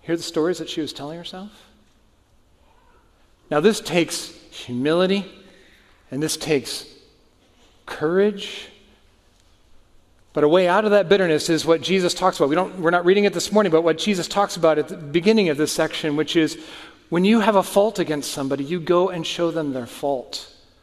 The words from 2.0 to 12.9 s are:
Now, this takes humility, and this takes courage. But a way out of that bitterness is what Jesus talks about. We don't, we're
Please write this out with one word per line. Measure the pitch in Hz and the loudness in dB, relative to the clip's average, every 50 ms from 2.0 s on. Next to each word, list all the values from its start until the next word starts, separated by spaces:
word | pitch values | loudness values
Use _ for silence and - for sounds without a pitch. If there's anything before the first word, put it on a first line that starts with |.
| _ _ _ _ _ _ _ _ _ _ _ _ _ _ _ _ _ _ _ _ _ _ _ _ _ _ _ _ _ _ | _ _ _ _ _ _ _ _ _ _ _ _ _ _ _ _ _ _ _ _ _ _ _ _ _ _ _ _ _ _
Now, | 151 151 | -2 2
this | 156 214 214 - | 2 2 2 2
takes | - - 156 175 165 - - - - - - - - - | -4 -2 0 0 0 0 -4 -10 -10 -12 -18 -20 -20 -20
humility, | - - - - 123 120 131 147 160 175 185 185 196 202 185 - - - - - - - _ _ _ _ _ _ _ _ _ _ | -18 -18 -12 -8 -6 -4 0 0 2 2 2 2 0 -2 -4 -8 -16 -20 -20 -20 -20 -20 _ _ _ _ _ _ _ _ _ _
and | - 135 151 | -8 -6 -4
this | 156 - - | -4 -4 -6
takes | - 156 160 139 113 - - - - - - - _ _ _ _ _ _ _ _ _ _ _ _ _ _ _ _ _ | -2 -2 -2 -2 -2 -4 -12 -12 -12 -16 -20 -20 _ _ _ _ _ _ _ _ _ _ _ _ _ _ _ _ _
courage. | - - - 151 156 175 190 202 208 202 196 - - - - - - - - _ _ _ _ _ _ _ _ _ _ _ _ _ _ _ _ _ _ - - _ _ _ - _ _ _ _ _ _ _ | -16 -10 -4 -4 0 2 4 2 2 0 -2 -10 -12 -14 -14 -16 -18 -20 -20 _ _ _ _ _ _ _ _ _ _ _ _ _ _ _ _ _ _ -20 -20 _ _ _ -20 _ _ _ _ _ _ _
But | 156 147 | 2 4
a | 147 | 6
way | 160 185 185 175 | 6 6 4 4
out | 175 202 220 | 2 2 2
of | 214 202 | 4 4
that | 202 190 160 | 4 4 4
bitterness | 196 202 190 175 156 151 - - | 4 4 4 2 2 0 2 0
is | 165 156 131 | 0 0 4
what | 147 165 160 | 2 2 2
Jesus | 131 147 180 190 180 175 - | 2 0 0 2 2 0 -2
talks | - 185 185 175 | 2 0 0 2
about. | - 165 139 | 2 0 2
We | 147 | 2
don't, | 175 185 185 185 185 | 0 0 -2 -4 -2
we're | 170 160 | 0 2